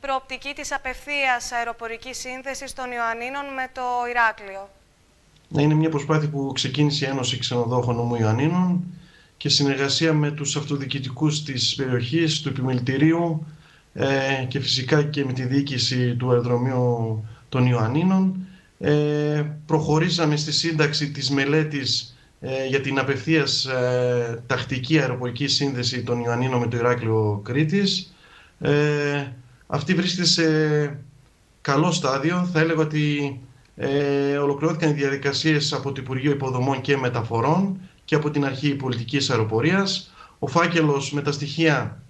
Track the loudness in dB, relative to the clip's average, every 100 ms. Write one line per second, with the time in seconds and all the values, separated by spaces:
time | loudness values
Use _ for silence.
0 | -2 -4 -6 -12 -10 -10 -8 -6 -6 -10
1 | -6 -2 0 0 -2 -4 -6 -6 -10 -10
2 | -12 -12 -10 -10 -10 -10 -10 -10 -8 -4
3 | -4 -4 -6 -8 -8 -8 -8 -6 -4 -2
4 | -2 2 2 0 -12 -14 -16 _ _ _
5 | _ _ _ _ _ 2 4 4 2 0
6 | 0 0 0 -2 -4 -2 -4 2 2 2
7 | -2 -2 -2 -4 -2 -2 0 0 0 0
8 | 0 2 2 4 2 4 2 2 -2 -10
9 | -20 -20 _ _ 0 2 2 2 0 2
10 | 2 4 2 -2 -4 -4 -4 -4 -4 -6
11 | -6 0 0 0 -4 -2 -2 -2 -2 0
12 | 0 0 2 0 -4 -2 -2 0 0 4
13 | 4 4 2 -2 -6 -16 -20 -20 _ -2
14 | 0 2 2 0 -2 -4 -2 -2 2 2
15 | 2 -2 -2 -2 0 0 0 -2 -2 0
16 | 0 0 2 2 2 0 0 0 0 0
17 | -2 -4 -6 -16 -4 2 4 4 2 2
18 | 4 4 2 0 -10 -16 _ _ 2 2
19 | 2 2 0 0 -2 -6 -2 0 2 2
20 | 2 2 2 2 0 -2 0 2 2 2
21 | -4 -4 -2 0 2 2 2 -2 -2 -4
22 | -6 -20 -20 _ -6 -4 0 0 0 -2
23 | 0 -2 2 2 2 -2 -2 0 0 2
24 | 2 0 -2 -6 -4 -4 -2 -6 2 2
25 | 2 -2 -6 -4 -2 0 0 0 -4 -4
26 | -4 -2 0 0 0 0 0 0 0 0
27 | 2 2 2 -2 -2 0 2 2 2 -2
28 | -8 -20 -20 -20 -20 _ 0 2 2 2
29 | 0 -2 -6 -12 -20 -20 _ -6 0 0
30 | 0 0 0 2 4 4 2 2 0 -6
31 | -16 -20 _ _ _ _ 0 4 4 2
32 | 0 0 0 0 0 2 2 2 2 2
33 | 0 0 -2 -6 -14 -20 _ -6 -2 0
34 | 2 2 2 2 0 0 0 0 0 2
35 | 0 0 -2 0 2 2 0 -4 -4 -6
36 | -6 -2 0 0 -2 0 0 0 0 0
37 | 2 -2 -2 0 2 2 2 -2 -10 -20
38 | 0 0 2 0 -2 0 -2 -2 -2 -4
39 | -2 -2 2 2 2 2 2 2 0 -4
40 | -8 -20 -20 _ 0 2 2 4 2 2
41 | 0 -2 -2 -4 -4 2 2 2 -2 -8
42 | -20